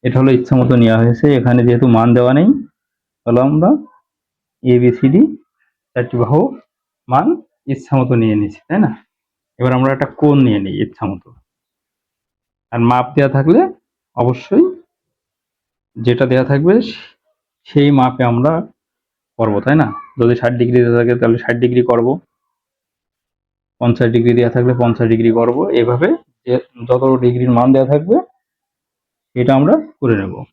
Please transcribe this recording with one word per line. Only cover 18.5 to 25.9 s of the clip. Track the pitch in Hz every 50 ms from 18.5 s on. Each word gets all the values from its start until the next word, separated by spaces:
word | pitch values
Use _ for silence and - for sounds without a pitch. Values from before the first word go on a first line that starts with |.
| 160 165 - 113 _ _ _ _ _ _ _ _ _ _ _ _ _ -
করবো, | 113 110 104 101 98
তাই | 127 143 160 147
না? | 104 101 - - - _ -
যদি | 120 117 120 120
ষাট | - 120 123 120
ডিগ্রি | 120 120 120 123 120
দেওয়া | 120 117 117
থাকে | 120 117 123 120
তাহলে | 120 117 117 120 -
ষাট | - 120 120 127
ডিগ্রি | 120 123 123 123 123
করবো, | 120 117 117 123 139 180 _ _ _ _ _ _ _ _ _ _ _ _ _ _ _ _ _ _ _ _ _ _ _ _ _ _ _ _ _ _ _ _
পঞ্চাশ | 123 120 117 - 127 113 117
ডিগ্রি | 120 117 120 120 120
দেওয়া | 123 117 117
থাকলে | 123 123 123 127 123 120
পঞ্চাশ | 117 113 - 123 113 113
ডিগ্রি | 113 113 117 113 117
করবো। | 117 117 120 139 175 196 - 120
এভাবে | 117 120